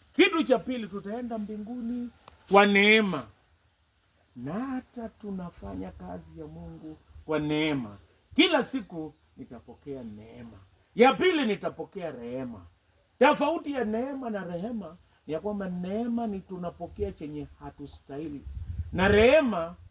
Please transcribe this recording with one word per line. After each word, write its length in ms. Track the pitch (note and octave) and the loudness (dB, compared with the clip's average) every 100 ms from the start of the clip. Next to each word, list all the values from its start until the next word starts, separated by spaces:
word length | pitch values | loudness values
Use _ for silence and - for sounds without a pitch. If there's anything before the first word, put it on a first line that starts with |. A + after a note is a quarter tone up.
| _ | _
Kitu 300 | - F#4+ E4 | 4 4 4
cha 160 | A#3 A#3 | 2 2
pili, 280 | - B3+ G3+ | 2 -6 -6
tutaenda 500 | G3 G3 A#3 A#3+ A3+ | -8 -8 -8 -6 -6
mbinguni 720 | G#3 G#3+ G#3 B3 A#3 A#3+ A#3+ - - - - | -6 -8 -8 -8 -6 -6 -8 -12 -20 -20 4
kwa 140 | G3 G3+ | 6 8
neema. 600 | G3+ G#3 A3 G#3 D#3 A2+ _ _ _ _ _ _ _ _ _ _ B3+ | 6 6 6 4 -2 -6 _ _ _ _ _ _ _ _ _ _ -14
Na 180 | C#3 | -8
hata 560 | F#3+ C4+ C4 - A#3+ A3+ | -6 -4 -6 -8 -12 -12
tunafanya 840 | - G#3 F#3+ F3 - G3 F#3+ F#3 | -10 -8 -8 -8 -12 -12 -8 -8
kazi 480 | F3 F#3 F3+ D#3+ D#3+ | -10 -12 -12 -14 -14
ya 80 | D3+ | -14
Mungu 500 | D#3+ E3 E3 D#3 D#3 _ - - | -14 -14 -14 -16 -18 _ -18 -2
kwa 140 | D3+ | 0
neema. 580 | D3+ D3+ D#3 C#3 A2 G#2 - _ _ - | 2 2 2 0 -2 -10 -20 _ _ 4
Kila 300 | F4+ D4+ G#3 | 6 6 2
siku 480 | C4 F#3 E3+ D#3 - _ - | -4 -8 -10 -10 -12 _ -20
nitapokea 640 | C3 A#2 - A2+ C#3+ C3+ | -18 -16 -18 -18 -12 -10
neema. 540 | A2+ G#2+ A2 A#2+ A#2 G#2 - _ _ E3+ | -10 -14 -16 -18 -18 -18 -20 _ _ 6
Ya 180 | B3 | 6
pili, 320 | F#3 F#4 D#4+ A3+ | 8 4 4 2
nitapokea 640 | F#3+ E3+ D3 - G3 E3 | 0 -4 -8 -12 -8 -8
rehema. 540 | B2+ A#2+ B2+ B2 - - _ _ _ _ _ | -8 -8 -8 -8 -10 -16 _ _ _ _ _
Tofauti 520 | C#4 D4 D4 E4 D4 | 4 6 2 0 -4
ya 140 | C#4 G#3+ | -4 -2
neema 440 | G#3+ C4+ C4+ A#3+ | -2 -4 -6 -6
na 140 | G#3 | -6
rehema 540 | F3 F3 G#3 A#3 E3 F3+ _ _ - | -6 -6 -6 -8 -10 -14 _ _ -8
ni 60 | |
ya 60 | D#3 | -6
kwamba 300 | G3+ G#3 F#3 | -4 -4 -4
neema 580 | F3+ F3+ G#3 A#3+ A#3 A#3 | -4 -4 -2 -2 -2 -2
ni 120 | G3 | -6
tunapokea 720 | - F#3 F3 - E3+ - G3+ | -8 -8 -8 -8 -12 -6 -6
chenye 360 | - D3 D3+ C#3 - | -6 -10 -8 -10 -12
hatustahili. 840 | C#3+ - C#3 - - C#3 D#3+ C#3+ - - - - - | -16 -14 -16 -16 -14 -10 -10 -10 -12 -10 -8 -8 -6
Na 140 | E3 G3 | 0 4
rehema 680 | G#3 A#3 D#4 C4+ F3+ E3 F#3 - | 8 8 8 6 0 -4 -10 -20